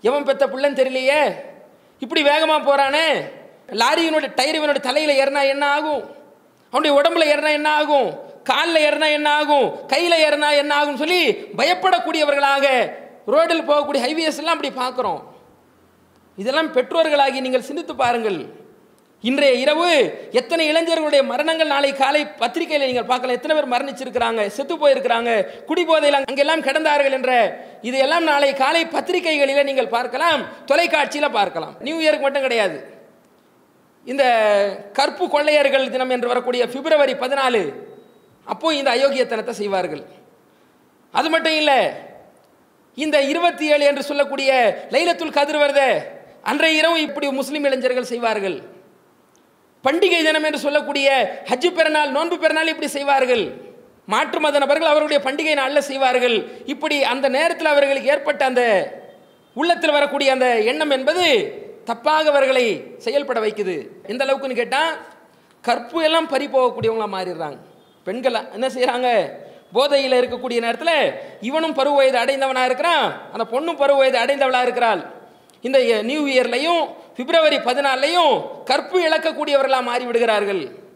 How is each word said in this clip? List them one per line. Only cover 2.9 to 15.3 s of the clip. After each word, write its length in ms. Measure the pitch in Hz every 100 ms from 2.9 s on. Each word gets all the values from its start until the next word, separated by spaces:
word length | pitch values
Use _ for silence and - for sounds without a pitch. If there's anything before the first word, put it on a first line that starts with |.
| 285 320 233 139 - - - -
லாரியினுடைய 580 | 202 233 320 330 311 277 -
tire 220 | 262 320
இவனுடைய 240 | 302 285 262
தலையில 260 | 277 311 269
ஏறினா 180 | 277 285 277
என்ன 160 | 277 285
ஆகும், 380 | 285 311 285 - - - - _ _ _
அவனுடைய 180 | 262 311 285
உடம்புல 260 | 294 339 311
ஏறினா 180 | 294 302
என்ன 180 | 294 302
ஆகும், 400 | 302 302 294 214 - - - -
கால்ல 280 | 254 330 330 294
ஏறினா 200 | 294 311
என்ன 180 | 302 294
ஆகும், 360 | 294 302 294 208 - -
கையில 260 | 269 349 330 311
ஏறினா 220 | 294 302
என்ன 240 | 294 294 294
ஆகும் 200 | 294 262
சொல்லி 260 | 311 359 302 - - 175
பயப்படக்கூடியவர்களாக 1080 | 285 359 370 349 339 320 294 285 277 277 277 254 185 - - - -
ரோடில் 420 | 277 330 330 269
போகக்கூடிய 340 | 294 285 285 240
highways 340 | 311 320 247
எல்லாம் 140 | 311 320
அப்படி 140 | 285
பார்க்கிறோம். 480 | 254 254 240 214 156 -